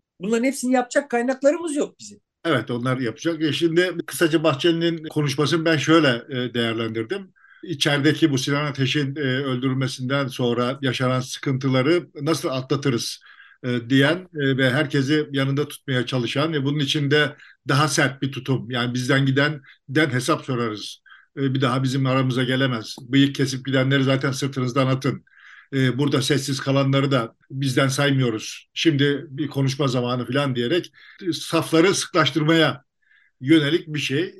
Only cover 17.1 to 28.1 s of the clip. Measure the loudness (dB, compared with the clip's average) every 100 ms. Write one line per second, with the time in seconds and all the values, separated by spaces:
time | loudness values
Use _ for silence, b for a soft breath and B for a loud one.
17.1 | 2 2 B B B -2 2 2 2 0
18.1 | 0 -6 -6 -2 -4 -2 -4 -2 -2 0
19.1 | 2 4 2 0 -2 -12 -20 -4 0 2
20.1 | 0 0 -2 -2 -4 -4 -6 -12 -16 b
21.1 | b b -4 -2 0 0 0 -2 0 0
22.1 | 2 0 0 -2 0 0 -2 -8 -14 -2
23.1 | 2 2 2 -2 -4 -2 0 2 2 2
24.1 | 0 0 -4 -4 -4 -2 0 0 0 -2
25.1 | -4 -10 B B B B 0 0 2 0
26.1 | 0 2 0 0 -4 0 2 2 2 2
27.1 | 0 -2 -8 _ -6 -2 2 0 2 2